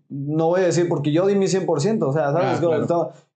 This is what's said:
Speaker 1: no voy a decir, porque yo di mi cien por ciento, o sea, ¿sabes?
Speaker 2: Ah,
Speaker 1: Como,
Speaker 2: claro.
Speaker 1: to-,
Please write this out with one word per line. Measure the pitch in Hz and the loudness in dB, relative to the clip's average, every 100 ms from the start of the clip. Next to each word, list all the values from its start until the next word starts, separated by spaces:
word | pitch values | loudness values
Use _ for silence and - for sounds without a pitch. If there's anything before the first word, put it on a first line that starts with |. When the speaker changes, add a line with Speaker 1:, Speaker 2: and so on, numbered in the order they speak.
| - | -12
Speaker 1:
no | 139 143 156 165 | -10 -4 0 2
voy | 180 | 2
a | 180 | 2
decir, | 160 175 | 2 0
porque | 156 147 | 0 0
yo | 160 196 | 2 2
di | 202 | 2
mi | 185 | 0
cien | 190 175 | 0 0
por | 151 | 0
ciento, | 190 214 139 | 0 0 0
o | |
sea, | 156 143 | 0 0
¿sabes? | 156 135 123 | 0 0 0
Speaker 2:
Ah, | |
Speaker 1:
Como, | 170 | 0
Speaker 2:
claro. | 151 143 | 0 0
Speaker 1:
to-, | 170 160 - _ | -2 -2 -8 _